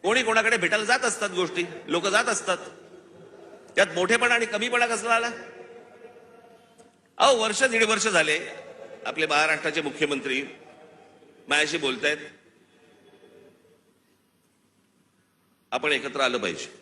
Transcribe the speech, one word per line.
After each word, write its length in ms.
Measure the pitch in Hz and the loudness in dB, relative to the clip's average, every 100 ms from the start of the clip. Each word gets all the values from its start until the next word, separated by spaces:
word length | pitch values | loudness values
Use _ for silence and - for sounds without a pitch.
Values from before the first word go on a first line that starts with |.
कोणी 200 | 185 240 | 2 2
कोणाकडे 340 | 220 220 220 226 | 4 2 2 2
भेटायला 280 | 170 214 | 2 0
जात 160 | 214 247 | 2 2
असतात 300 | 247 - 202 | 0 -2 -4
गोष्टी, 340 | 180 180 175 170 165 - | -2 -2 -4 -6 -8 -4
लोक 200 | 170 196 | -2 2
जात 180 | 208 | 0
असतात. 340 | 233 208 - 180 - - - - - - - - - - - - | 0 -2 -2 -4 -6 -20 -20 -20 -20 -20 -20 -20 -20 -20 -4 0
त्यात 100 | 208 | 2
मोठेपणा 400 | 170 277 226 240 | 2 2 2 4
आणि 120 | 233 226 | 2 0
कमीपणा 400 | 208 233 240 240 | -2 0 0 0
कसला 280 | 226 226 | 0 2
आला? 160 | 233 233 233 - - - - - - - - - - - - _ - - _ _ - | 2 0 -8 -16 -20 -20 -20 -20 -20 -20 -20 -20 -20 -20 -20 _ -20 -20 _ _ 2
अहो, 180 | 262 240 | 4 6
वर्ष, 260 | 220 214 | 2 2
दीड 220 | 269 226 | 2 4
वर्ष 240 | 220 220 214 | 2 2 2
झाले 320 | 175 156 156 180 - - - - - 113 | 2 2 0 -4 -14 -18 -18 -18 -10 -8
आपले 200 | 160 156 | -4 2
महाराष्ट्राचे 560 | 147 156 156 160 156 | 2 2 0 -2 -2
मुख्यमंत्री 600 | 151 - 147 139 135 131 139 - - - - - - - - - - | -4 -2 -2 -2 -2 -4 -6 -14 -20 -20 -20 -20 -20 -20 -20 -20 -2
माझ्याशी 280 | 143 151 160 | 0 2 0
बोलतायत, 400 | 139 127 147 151 151 - _ _ _ _ _ _ - - - - - _ _ _ _ _ _ _ _ _ _ _ _ _ _ _ _ _ _ _ _ _ _ | -2 0 -2 -2 -8 -20 _ _ _ _ _ _ -20 -20 -20 -20 -20 _ _ _ _ _ _ _ _ _ _ _ _ _ _ _ _ _ _ _ _ _ _
"आपण 220 | 123 151 | -2 0
एकत्र 280 | 135 139 131 | 0 -2 0
आलं 180 | 127 123 | 0 0
पाहिजे 340 | 98 78 - - | -4 -6 -12 -16